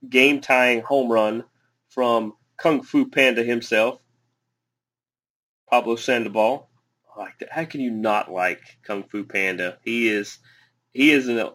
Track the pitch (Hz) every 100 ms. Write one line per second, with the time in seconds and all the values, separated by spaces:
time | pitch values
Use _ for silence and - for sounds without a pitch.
0 | 127 127 139 143 - 127 123 117 117 139
1 | 120 113 107 113 - _ _ _ _ 131
2 | 120 117 107 - _ - 170 139 - 147
3 | 127 139 131 117 117 120 - 110 117 -
4 | _ _ _ _ _ _ _ _ _ _
5 | _ _ _ _ _ _ _ 120 120 117
6 | - 120 107 110 110 143 - _ _ _
7 | _ 104 95 - - 160 160 147 123 110
8 | 110 104 - 92 90 87 - _ - 101
9 | - 104 101 101 95 90 90 - 113 117
10 | 113 104 101 - _ _ _ _ _ 127
11 | 147 143 127 117 95